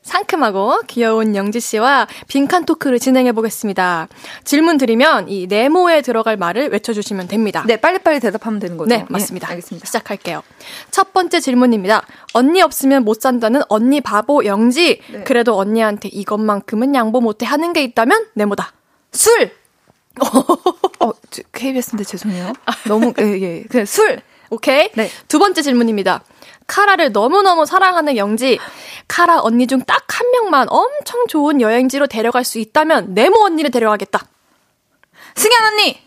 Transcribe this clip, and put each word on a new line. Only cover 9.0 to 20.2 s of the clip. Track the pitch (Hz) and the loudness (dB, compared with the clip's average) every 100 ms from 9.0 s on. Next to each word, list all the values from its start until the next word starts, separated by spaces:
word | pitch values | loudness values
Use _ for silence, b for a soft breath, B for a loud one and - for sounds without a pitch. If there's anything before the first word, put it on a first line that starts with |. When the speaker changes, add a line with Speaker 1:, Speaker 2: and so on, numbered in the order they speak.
Speaker 2:
예, | - | -2
Speaker 1:
맞습니다. | 196 208 180 - | -6 -6 -8 -10
Speaker 2:
알겠습니다. | 165 - 170 - | -12 -14 -16 -8
Speaker 1:
시작할게요. | 226 - 202 - 156 - B B B B | -10 -8 -10 -8 -10 -12 B B B B
첫 | - 381 | -4 0
번째 | 381 349 339 | 0 0 -2
질문입니다. | 269 247 247 220 185 220 - B B | 0 2 2 2 2 0 0 B B
언니 | 226 262 359 | 0 2 4
없으면 | 330 - 269 269 | 2 2 2 2
못 | 214 220 | 2 0
산다는 | 269 247 220 262 - | 0 0 0 0 0
언니 | 214 240 285 | 2 2 0
바보 | - 208 214 285 208 | 0 -2 2 0 2
영지. | 202 233 262 339 - B | 2 2 2 2 0 B
Speaker 2:
네. | 208 | -14
Speaker 1:
그래도 | 196 240 233 202 | -2 0 2 0
언니한테 | 196 220 220 208 202 | 0 0 0 -2 -10
이것만큼은 | 196 190 208 214 202 - 214 262 | -10 -6 -2 -2 -2 -4 -2 0
양보 | 277 220 247 | 0 0 0
못해 | 233 208 226 | 0 -2 -4
하는 | 285 339 | -2 0
게 | 330 | -2
있다면 | 262 240 233 427 427 214 | -2 0 2 2 0 -4
네모다. | 208 196 - _ _ _ _ | -2 -4 -8 _ _ _ _
Speaker 2:
술! | - - 466 202 - _ _ _ _ _ | -2 2 4 2 -4 _ _ _ _ _
Speaker 1:
<laughs> | - | -6